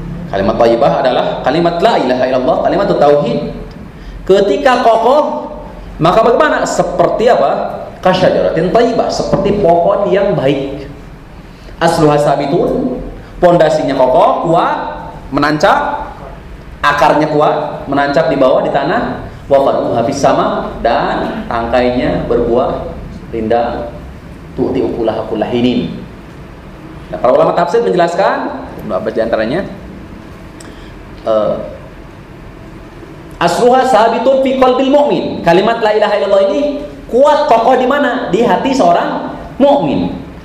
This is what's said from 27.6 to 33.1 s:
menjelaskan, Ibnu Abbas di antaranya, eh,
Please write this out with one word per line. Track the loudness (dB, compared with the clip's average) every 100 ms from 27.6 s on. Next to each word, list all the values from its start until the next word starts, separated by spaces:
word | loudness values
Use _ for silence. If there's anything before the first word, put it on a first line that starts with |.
| 0 0 2
menjelaskan, | 2 2 2 0 -2 -6 -10 -12 -12
Ibnu | -6 -4
Abbas | -2
di | -2
antaranya, | -2 0 0 -4 -6 -12 -16 -16 -16 -16 -18 -18 -18 -18 -18 -18 -18 -18 -18 -8
eh, | -2 0 0 -2 -8 -14 -18 -18 -20 -20 -20 -18 -18 -18 -18 -18 -18 -18 -18